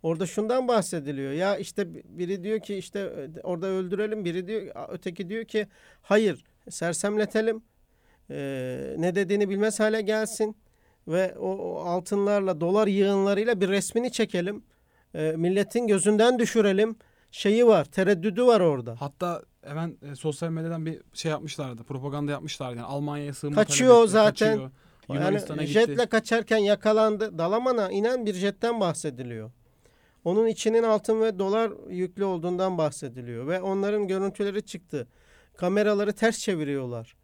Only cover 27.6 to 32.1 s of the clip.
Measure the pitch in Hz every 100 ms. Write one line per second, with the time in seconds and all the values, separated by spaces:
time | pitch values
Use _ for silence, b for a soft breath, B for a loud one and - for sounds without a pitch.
27.6 | 254 240 190 196 220 254 214 185 202 202
28.6 | 233 233 185 156 156 123 123 117 110 -
29.6 | _ b b b b b 170 196 226 220
30.6 | 226 226 226 214 214 220 226 185 190 214
31.6 | 226 - - 180 180